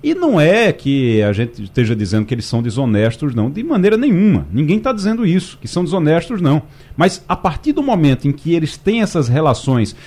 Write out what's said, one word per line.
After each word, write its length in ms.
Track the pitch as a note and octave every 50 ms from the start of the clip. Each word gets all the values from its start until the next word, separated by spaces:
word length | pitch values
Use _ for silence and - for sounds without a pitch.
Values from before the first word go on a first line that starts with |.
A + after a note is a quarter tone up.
E 100 | - D4
não 280 | E4 F#4+ F4+ D#4 A#3 E3
é 320 | D3 D#3+ G3 A3+ A#3 G3
que 500 | - - - C3+ C#3 C#3 C3 A#2+ A2+ G#2+
a 100 | G#2 G#2
gente 300 | G2+ G#2 A#2+ A#2 - -
esteja 320 | G#2 G2 - - B2 G#2+ A#2
dizendo 320 | G#2+ G#2+ F2+ G2 G#2+ G#2+
que 80 | G#2+ C3
eles 120 | A#2+ G#2+
são 140 | - - A#2
desonestos, 720 | A#2 A#2+ G2+ B2+ C#3 A#2+ G#2+ G#2 G#2+ A2+ A#2 - D3+ C#3+
não, 160 | A#2+ A#2 G#2+ B2
de 140 | D3 G3+
maneira 340 | B3 E4+ D4+ G3+ F3+ G3+ A3
nenhuma. 480 | A3 C4+ D4 G3+ E3 G3+ G#3+ D3+ F#2+ C#2+ D2
Ninguém 280 | E2+ B2 D3+ D3 F#3+ A3
tá 120 | G#3+ C4
dizendo 320 | C4 G#3+ F#3+ G#3 A3+ A3+ A#3
isso, 320 | F3 E3+ F#3 F3+ - - -
que 80 | - A#2
são 160 | - E3 F3+
desonestos, 560 | D3+ F3 F#3+ D3+ D3 D#3+ E3+ E3+ - B3 G3
não. 220 | F3 C3+ C#3+ D#3 - - - - - - -
Mas 280 | - F3+ F#3 F3+ - - -
a 80 | F3+
partir 360 | F3+ - F#3 D3+ - - D4+
do 80 | D4 D#4+
momento 460 | C#4 C#4 A#3 F#3 D#3 C#3+ C3 - -
em 60 | C#3+
que 220 | C#3 D3 - D#3 E3+
eles 220 | E3+ D#3 D3 -
têm 260 | - - F#3+ A3 A#3
essas 260 | G#3+ - - E3+ C#3 A#2
relações, 680 | A#2+ D3 D#3+ D3 A#2+ - - C3+ C3 A#2+ G#2+ - - - -